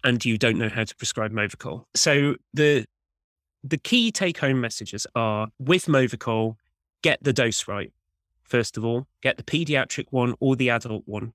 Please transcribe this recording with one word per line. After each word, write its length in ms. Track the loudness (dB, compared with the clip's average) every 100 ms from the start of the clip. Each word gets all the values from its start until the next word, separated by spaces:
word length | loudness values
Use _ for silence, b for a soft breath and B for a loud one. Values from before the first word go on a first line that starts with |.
and 200 | 0 0
you 140 | 0 2
don't 200 | 2 2
know 120 | 0
how 140 | -2
to 120 | -6 -6
prescribe 360 | -8 -4 -4
Movicol. 540 | -2 -4 -4 -12 -12 -6 0
So 400 | 4 4 2 -2 _
the, 320 | 2 4 4 0 _ _ _ _ _ _ _
the 140 | -4 -4
key 340 | 2 2 2
take-home 480 | 0 -2 0 0 2
messages 460 | -2 -6 -10 -8 -6 -2
are, 340 | 0 0 -4 _
with 260 | 2 2 4
Movicol, 680 | 2 2 -2 -2 0 -2 -4 _ _ _ _
get 220 | 0 2
the 100 | 0
dose 340 | 2 2 0 -6
right. 240 | -8 -8 _ _ _ _ _
First 340 | _ -2 -2 -4
of 60 |
all, 240 | -2 -4 -6 _
get 160 | -2 -2
the 60 |
pediatric 640 | -4 -2 0 0 -2 -6 -4
one 260 | 0 0 0
or 160 | 0 2
the 140 | 2
adult 340 | 0 -2 -8 -8
one. 280 | -8 -8